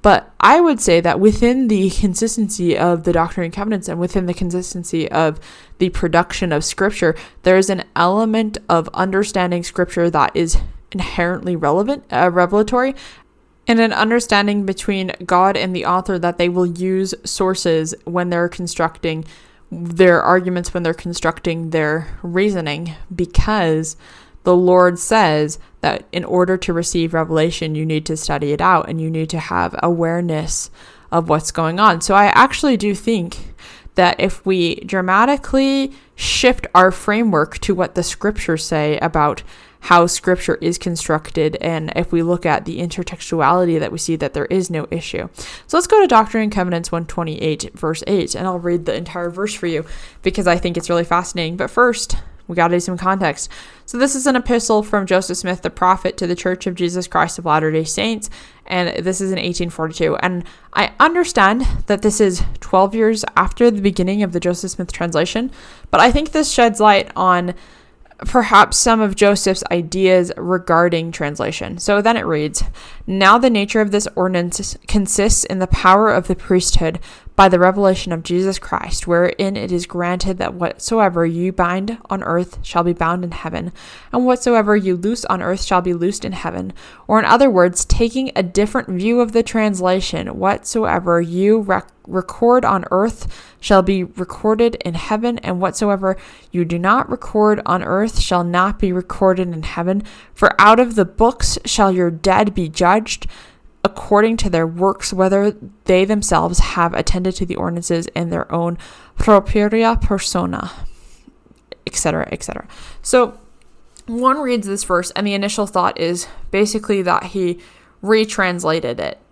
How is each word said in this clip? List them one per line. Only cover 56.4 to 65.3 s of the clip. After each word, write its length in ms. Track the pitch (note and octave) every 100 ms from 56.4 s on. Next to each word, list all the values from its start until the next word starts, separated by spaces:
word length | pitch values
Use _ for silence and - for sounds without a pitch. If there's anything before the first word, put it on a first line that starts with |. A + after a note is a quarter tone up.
| F#3 F#3 -
of 80 |
Jesus 320 | F3 F3 F3+ F3
Christ 320 | - D#3+ -
of 60 |
Latter-day 400 | E3+ D#3 D#3 D#3
Saints, 440 | D#3+ - G#3+ A3 G#3 - - _
and 400 | - F#3 F3 -
this 160 | E3+ F#3
is 100 | G3
in 80 | F#3
eighteen 320 | - F3 E3+
forty-two. 460 | E3 D#3+ D#3+ D#3+ C3
And 260 | F3+ F3+ - - -
I 220 | - G#3 -
understand 640 | D4+ E4+ F4 - G3 A3+ C4 - -
that 160 | G#3
this 180 | G#3+ G#3
is 220 | G3+ F3+ - -
twelve 340 | - F#3+ G3
years 320 | A3 A3 A3 - -
after 340 | F3+ - A#3+
the 120 | G#3
beginning 420 | G3 F#3+ F3+ G3+
of 80 | G3
the 80 | E3+
Joseph 320 | F3 F3+ F#3
Smith 180 | - F3+
translation, 640 | - E3+ D#3+ E3+